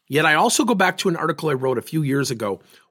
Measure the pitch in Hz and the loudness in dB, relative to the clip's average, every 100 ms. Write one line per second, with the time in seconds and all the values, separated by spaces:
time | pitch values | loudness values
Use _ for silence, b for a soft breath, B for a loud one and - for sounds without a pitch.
0 | - 135 156 156 226 - 233 208 180 - | -4 0 4 4 2 2 0 2 2 0
1 | 190 165 160 - 156 135 131 123 - 160 | -2 -2 -2 -2 -2 -2 0 -2 -4 -4
2 | 143 139 123 117 104 95 b b b | 0 0 -2 -4 -4 -6 b b b